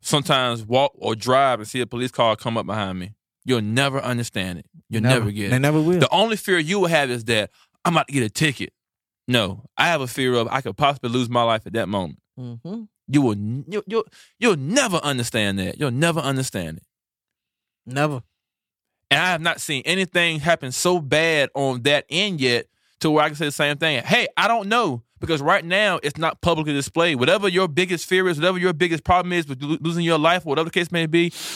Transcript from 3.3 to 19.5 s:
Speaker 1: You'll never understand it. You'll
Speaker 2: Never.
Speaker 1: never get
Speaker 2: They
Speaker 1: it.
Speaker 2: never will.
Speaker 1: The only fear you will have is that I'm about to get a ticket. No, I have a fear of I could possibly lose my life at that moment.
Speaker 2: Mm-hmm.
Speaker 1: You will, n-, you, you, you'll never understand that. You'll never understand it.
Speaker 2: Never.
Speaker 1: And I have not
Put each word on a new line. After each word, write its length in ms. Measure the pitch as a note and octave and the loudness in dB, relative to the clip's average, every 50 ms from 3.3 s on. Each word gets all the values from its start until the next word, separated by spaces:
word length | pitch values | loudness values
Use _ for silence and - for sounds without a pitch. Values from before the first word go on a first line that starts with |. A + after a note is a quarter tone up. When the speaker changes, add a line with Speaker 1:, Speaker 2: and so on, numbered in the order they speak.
| _ _ _ | _ _ _
Speaker 1:
You'll 180 | B2 B2+ A#2 | 0 0 0
never 360 | G#2+ G#2 A2 B2+ C#3 C#3 C3 C3+ | 2 0 2 2 2 2 0 -2
understand 580 | - A#2+ B2 A#2+ A#2+ - _ A2 F#2 F#2 F2+ D#2+ | -4 -4 -4 -4 -6 -6 _ -6 -6 -6 -6 -10
it. 60 | - _ _ E2 _ _ | -14 _ _ -20 _ _
You'll 140 | - A2+ | -4 0
Speaker 2:
Never. 180 | G#2+ B2 C3 A#2+ | 2 2 2 2
Speaker 1:
never 100 | A2 G#2 | 2 -2
get 180 | G2+ G#2+ G2+ G2 | -4 -4 -2 -2
Speaker 2:
They 60 | B2 | 0
Speaker 1:
it. 40 | B2+ | 0
Speaker 2:
never 200 | C#3 C#3+ D3+ D#3 | 2 2 2 2
will. 180 | D#3 E3 F3+ F3+ | 2 2 2 2
Speaker 1:
The 100 | C#3+ - | 2 2
only 260 | - - G#3 A3+ A3 | 4 2 2 2 0
fear 220 | G3 - - F#3+ F3 | -4 0 0 0 0
you 200 | D#3 D3+ G3 G3+ | 2 0 0 0
will 80 | F#3 E3+ | 2 4
have 220 | E3 D3+ C#3+ C3 | 4 2 2 2
is 140 | B2 A#2+ A2 | -2 -4 -2
that 260 | A#2 A#2 G#2+ G#2 F#2+ _ _ _ _ _ _ _ | 0 0 0 0 -2 _ _ _ _ _ _ _
I'm 100 | F3 E3+ | 0 2
about 120 | E3 C#3 - | 2 0 0
to 40 | |
get 100 | C#3+ C#3 | 0 0
a 60 | A#2+ G#2+ | 0 0
ticket. 440 | _ - D#3 D#3 C3 - G2 - _ _ _ _ _ _ _ _ _ _ _ | _ 0 0 0 0 -2 -8 -10 _ _ _ _ _ _ _ _ _ _ _
No, 380 | - B2+ A#2+ G#2+ F2+ G2 G2+ - - _ | 0 2 2 2 0 -4 -10 -16 -14 _
I 100 | - C3+ | 0 2
have 140 | E3+ E3+ D3+ | 2 2 0
a 40 | C3+ | -2
fear 280 | B2 - - C3 B2+ B2 | -6 -4 -2 0 2 2
of 120 | A#2+ A2+ A#2 | 2 0 0
I 120 | - C3+ | -2 -4
could 160 | C3+ A#2 G2+ | -4 -4 -2
possibly 320 | - D3 C#3 C#3+ C3+ - A#2+ | 2 2 2 2 0 -6 -2
lose 180 | A#2 C3 B2 A2+ | -2 -2 -2 0
my 120 | A#2+ A#2+ | 2 2
life 240 | A#2+ A#2 A2+ A2 - | 2 2 2 0 -2
at 60 | F#2 | -4
that 160 | F2+ A#2 G#2 F2+ | -4 -4 -2 -2
moment. 300 | G#2 G2+ F#2 D#2 C#2 _ _ _ _ - | -2 -4 -4 -4 -8 _ _ _ _ -16
Speaker 2:
Mm-hmm. 440 | B2+ B2 A#2+ A#2 _ E3 G3+ A#3 A3 G#3 _ _ _ - | -14 -14 -14 -14 _ -12 -12 -12 -12 -16 _ _ _ 0
Speaker 1:
You 140 | C3 D3 | 2 2
will, 100 | C#3 B2 | 2 2
n-, 320 | G#2+ G2+ G2+ G#2+ A#2+ C#3 C3+ | 0 -2 -4 -6 -6 -6 -8
you, 160 | C3 F#3+ G#3 - | -6 -8 -8 -6
you, 180 | - G#3+ A3+ - _ _ - - _ _ _ | -4 -4 -4 -4 _ _ -20 -20 _ _ _
you'll 180 | G#3+ B3 F#3+ | 2 2 2
never 420 | D3 C3 C#3+ G#3+ C#4+ C4+ A3+ F#3 D#3+ | 2 -2 0 0 0 2 2 0 -2
understand 600 | - D3 C#3 B2 A#2+ A2+ - A2+ G#2+ G2+ G2 G2 | -2 -2 -2 -2 -4 -2 -2 0 0 0 0 -2
that. 220 | F#2 F#2 - - | -4 -4 -4 -4
You'll 100 | D3 C3+ | -4 -2
never 300 | A#2 C3 D#3+ E3+ D#3+ D#3+ | 0 0 0 0 0 0
understand 560 | C#3 C3+ C#3 C3 C3+ B2+ - G#2 F2 D#2+ D#2 E2+ | -2 -2 -2 -2 -4 -4 -6 -6 -6 -6 -10 -12
it. 40 | _ _ _ _ _ _ _ _ _ _ _ _ _ _ _ _ _ _ _ _ _ | _ _ _ _ _ _ _ _ _ _ _ _ _ _ _ _ _ _ _ _ _
Speaker 2:
Never. 360 | A#2 B2+ C#3+ D3 D#3 D3 B2 - _ _ _ _ _ _ _ _ _ _ _ _ _ _ _ _ _ | -8 -2 -2 -2 -2 -2 -6 -10 _ _ _ _ _ _ _ _ _ _ _ _ _ _ _ _ _
Speaker 1:
And 100 | C#3+ C#3+ | 2 2
I 100 | E3+ F#3 | 4 2
have 100 | F3+ D#3+ | 0 0
not 200 | D#3+ E3+ | 0 -2